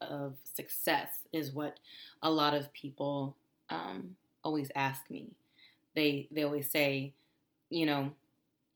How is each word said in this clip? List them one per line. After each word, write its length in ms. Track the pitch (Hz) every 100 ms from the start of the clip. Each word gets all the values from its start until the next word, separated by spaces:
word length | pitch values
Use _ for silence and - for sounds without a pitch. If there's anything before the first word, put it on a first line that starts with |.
of 360 | - 143 139 135
success 640 | - - - - - 151 - - -
is 200 | 160 139
what 260 | 135 147 - - - - -
a 80 | 156
lot 240 | 156 147
of 180 | 147 139
people, 640 | - 143 135 143 143 135 - _ _ -
um, 460 | 165 165 190 185 185 _ _
always 260 | 156 156 139
ask 360 | 139 135 135 -
me. 200 | 147 147 - _ _ - _ _
They, 340 | 156 151 143 139
they 120 | 151
always 280 | 147 147 139
say, 440 | 156 143 139 139 - _ _ _ _ -
you 160 | 165 156
know, 260 | 143 139 - _ _ _ _ _